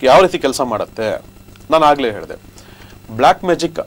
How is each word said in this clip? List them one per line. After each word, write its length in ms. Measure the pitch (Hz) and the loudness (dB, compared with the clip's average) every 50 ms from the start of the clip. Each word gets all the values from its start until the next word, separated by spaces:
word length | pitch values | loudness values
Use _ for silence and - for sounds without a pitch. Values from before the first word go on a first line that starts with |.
| - | 2
ಯಾವ 180 | 127 135 165 | 4 6 6
ರೀತಿ 180 | 190 175 - 170 | 4 4 0 -2
ಕೆಲಸ 220 | - 135 123 - | -4 -4 -2 -2
ಮಾಡುತ್ತೆ? 600 | 135 123 113 104 90 - - - 110 107 90 - - - - - - - - - - - | -4 -4 -4 -6 -8 -8 -8 -8 -6 -6 -6 -6 -10 -14 -20 -20 -20 -20 -20 -18 -8 -2
ನಾನು 140 | 147 160 156 | 0 2 4
ಆಗ್ಲೇ 260 | 147 147 143 135 117 | 4 2 2 -2 -6
ಹೇಳಿದೆ, 240 | 104 95 80 78 - - - - - - - - - - - - - - - - 110 | -6 -8 -12 -16 -16 -18 -20 -20 -20 -20 -20 -20 -20 -20 -20 -20 -20 -20 -20 -14 -4
ಬ್ಲ್ಯಾಕ್ 280 | 113 131 160 190 190 - | 0 2 2 2 2 0
ಮ್ಯಾಜಿಕ್ 360 | 185 170 160 165 170 160 - - | -4 -2 -2 -2 -6 -6 -8 -8